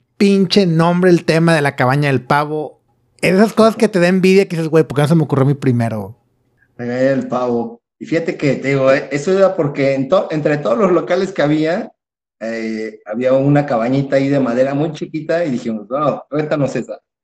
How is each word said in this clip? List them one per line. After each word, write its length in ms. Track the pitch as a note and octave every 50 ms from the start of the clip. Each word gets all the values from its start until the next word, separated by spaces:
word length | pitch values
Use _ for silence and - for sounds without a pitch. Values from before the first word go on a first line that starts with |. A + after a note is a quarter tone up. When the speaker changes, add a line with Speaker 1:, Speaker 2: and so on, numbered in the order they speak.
| _ _ _ -
Speaker 1:
pinche 480 | G#3 G3+ G3 G3 G3 F3+ - G#3 G3
nombre 440 | E3+ D#3+ D#3+ E3 F3 F3 F3 F3+ F#3
el 140 | F3 E3 -
tema 300 | - D#3+ E3 E3 E3+ E3+
de 80 | D#3 C#3+
la 120 | C#3 C3
Cabaña 340 | - C3 B2 C3+ C#3+ D3 C#3+
del 140 | C3+ B2 C3
Pavo. 580 | - C#3+ C#3+ D3+ D3 D3+ D3+ D3 - - _ _ _ _ _ _ _ _ _ -
Esas 320 | E3+ F#3 F#3+ A3+ G#3+ -
cosas 200 | - A3 A3+ G#3+
que 120 | - A3+ G#3
te 100 | G#3+ F3
da 80 | E3+ F3+
envidia 380 | F#3+ F#3+ E3+ F#3 F#3+ G3 G3
que 100 | F3 F3
dices, 120 | E3 D#3+ D#3
"Güey, 140 | D#3 D#3+ D#3
¿por 100 | - C#3
qué 60 | C#3 D3
no 60 | C#3
se 60 | E3+
me 80 | D#3+ D3+
ocurrió 200 | - C#3+ C3 B2+
a 40 | C#3+
mí 60 | C#3
primero?". 640 | C3+ - C3+ A#2+ A#2+ A#2 A2+ A2 G#2+ G2 G2 A#2 _ _ _ _ _ _ _ _ _ _ _ _
Speaker 2:
La 80 | - B2
Cabaña 160 | A#2+ B2 B2+ C3 C3+
del 160 | C3+ B2+ - -
Pavo. 540 | A#2+ B2 B2 B2 A#2+ A#2 A2+ A2+ - - _ _ _ -
Y 80 | -
fíjate 300 | - D#3 E3 E3 F3 E3+
que, 180 | - D#3 C#3 A#2+
te 120 | - B2+ C3+
digo, 240 | C#3 C3+ C3 C3 C3+
eh, 160 | D3 D3 -
eso 260 | C#3+ D3 - F#3+ F#3
era 200 | F#3+ F#3+ F#3 F#3+
porque 380 | F3 D3+ C#3+ C#3+ C#3+ C3+ C3+ C3+
en 140 | C3+ C3 -
to-, 200 | F#3 G3 - -
entre 280 | D#3+ D3+ C#3+ D#3 D3 D3
todos 200 | - - A#3 A#3
los 140 | G#3 F3+ F3+
locales 400 | E3 - - F3 F#3 G3 F#3 -
que 100 | - D3
había, 480 | D3 D3+ D#3 D#3 D#3 F3 A3+ - - - _ _ _ _ _ _ _ _ -
eh, 600 | A2 A2+ A2+ A2+ A2+ A2 A2 G#2+ A2 A2 A2 - _
había 260 | G#2 A2 A#2 B2+ B2+ C3
una 320 | C3+ C#3 C#3+ D3 D3 C#3+
cabañita 520 | - B2+ A2+ A2+ B2+ C3+ C#3 C3+ - C#3+
ahí 120 | C3+ C#3 C3+
de 120 | C#3+ C#3
madera 340 | B2+ A#2 A#2 B2+ C3 C#3 C#3
muy 180 | C#3 D#3 E3 D3+
chiquita 520 | - F3 - - D#3 - D#3+ D#3+ E3+ F3
y 40 | D3+
dijimos, 360 | A#2+ A2+ - A#2 A2 G#2 G2+ G2+
"No, 360 | B2+ D3 D3+ C3+ A#2+ - - _
réntanos 460 | - D3+ D3+ D3+ D#3+ D3 C3+ A#2+ -
esa". 240 | B2 A2 - - - _ _ _ _